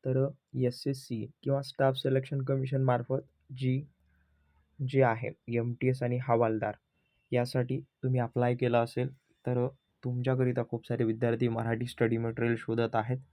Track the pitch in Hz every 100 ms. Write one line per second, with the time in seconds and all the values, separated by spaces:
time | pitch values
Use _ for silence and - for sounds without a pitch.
0 | 135 131 139 - _ 131 123 123 143 135
1 | - 113 107 _ - 139 139 - 135 135
2 | 139 131 135 143 131 135 131 135 131 123
3 | 123 131 - _ _ 127 127 131 147 _
4 | _ _ _ _ _ _ _ - 131 135
5 | 127 113 110 98 - 120 117 120 127 127
6 | 123 123 127 117 113 110 107 104 _ _
7 | _ _ _ 123 123 131 123 127 135 _
8 | 131 127 117 - 123 123 123 117 117 -
9 | 127 - _ _ - 123 123 - _ _
10 | 127 123 123 131 127 123 117 117 - 123
11 | 113 110 117 117 120 113 113 117 120 -
12 | 117 113 117 113 117 117 - 117 117 113
13 | 110 127 -